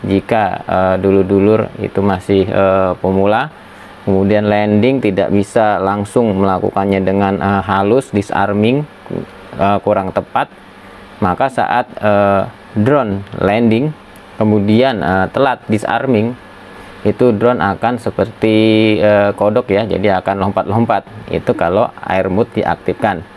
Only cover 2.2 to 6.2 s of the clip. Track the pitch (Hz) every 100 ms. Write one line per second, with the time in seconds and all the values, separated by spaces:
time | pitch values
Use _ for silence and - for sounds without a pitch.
2.2 | - 101 95 95 95 95 95 90 95 95
3.2 | 98 110 147 - - - - - - 95
4.2 | 98 104 104 104 104 104 120 135 107 95
5.2 | 95 101 98 - 107 98 95 101 101 -